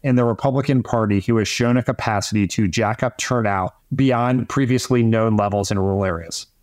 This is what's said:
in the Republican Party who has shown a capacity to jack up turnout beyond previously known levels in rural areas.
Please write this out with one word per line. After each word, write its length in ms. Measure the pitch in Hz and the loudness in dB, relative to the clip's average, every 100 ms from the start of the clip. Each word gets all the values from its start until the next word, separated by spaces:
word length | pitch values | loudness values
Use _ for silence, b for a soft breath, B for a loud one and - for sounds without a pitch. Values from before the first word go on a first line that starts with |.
in 140 | 143 123 | 2 2
the 80 | |
Republican 580 | 120 107 139 135 135 131 | 2 0 0 0 0 0
Party 380 | 113 117 107 101 | 0 0 2 0
who 160 | 95 117 | 2 0
has 100 | 101 | 0
shown 300 | - 120 123 | 0 2 2
a 60 | |
capacity 640 | 120 120 - 104 - 107 95 | 0 -4 -2 -2 -2 0 0
to 200 | - 104 | 0 0
jack 340 | 82 107 113 | 0 -2 0
up 160 | 123 - | -4 -4
turnout 560 | - 123 107 98 92 _ _ | -4 -2 0 -2 -4 _ _
beyond 540 | 143 139 120 120 127 107 | 0 2 2 0 0 -2
previously 540 | - 131 127 - 127 | -2 0 0 0 2
known 340 | 113 113 113 107 | 4 2 2 2
levels 340 | 101 101 98 | 0 0 -2
in 80 | 101 | -2
rural 280 | 95 98 95 | 0 0 -2
areas. 400 | 85 82 - - _ | -4 -8 -14 -14 _